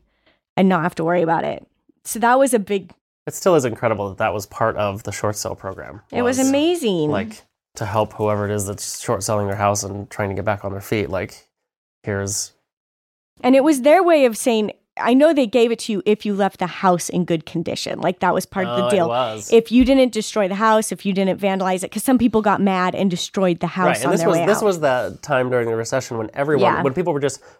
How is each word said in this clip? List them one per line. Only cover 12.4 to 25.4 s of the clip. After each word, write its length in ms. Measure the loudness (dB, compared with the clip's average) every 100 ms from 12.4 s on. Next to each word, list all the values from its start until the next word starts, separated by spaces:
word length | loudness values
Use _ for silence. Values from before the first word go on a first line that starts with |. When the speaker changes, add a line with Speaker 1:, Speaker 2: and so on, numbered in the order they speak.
| -8 _ _ _ _ _ _ _ _ _
Speaker 1:
And 120 | 2 4
it 80 |
was 180 | 4 4
their 200 | 6 6
way 220 | 6 6 4
of 100 | 2
saying, 340 | 0 0 -2 -6 _ -6
"I 140 | 2
know 180 | 6 6
they 140 | 4 2
gave 240 | 2 2
it 80 | 0
to 140 | -2
you 100 | -2 0
if 200 | 0 0
you 80 |
left 260 | -2 -2 -2
the 80 | -6
house 400 | 0 2 2 0
in 140 | -2
good 220 | 0 -2 -2
condition." 560 | -6 -4 -6 -6 -4
Like, 180 | -4 0
that 140 | 0
was 120 | 0 -2
part 220 | -4 -4
of 80 | 0
the 60 |
Speaker 2:
Oh, 40 | 2
it 40 |
Speaker 1:
deal. 160 | 2 2
Speaker 2:
was. 460 | 0 -2 -4 2
Speaker 1:
If 180 | 2 4
you 140 | 4 4
didn't 260 | 4 2
destroy 360 | 0 -4 -2 -2
the 60 | 0
house, 360 | 2 2 0
if 140 | -4 -4
you 80 |
didn't 260 | 0 0 0
vandalize 440 | -2 -2 -2 -2
it, 80 | -4
'cause 120 | -4
some 140 | 0 2
people 240 | 4 2
got 180 | 2 2
mad 340 | 2 2 0
and 160 | 0 0
destroyed 520 | 0 -4 0 0 0
the 60 | -2
house 200 | 0 0
Speaker 2:
Right, 100 | 2
and 80 | 0
Speaker 1:
on 40 |
Speaker 2:
this 80 | 0
Speaker 1:
their 80 | 2
Speaker 2:
was, 80 | 2
Speaker 1:
way 60 | 2
Speaker 2:
this 100 | 2
Speaker 1:
out. 60 | 2
Speaker 2:
was 140 | 0
the 360 | 0 0 -2 -8
time 280 | -4 -2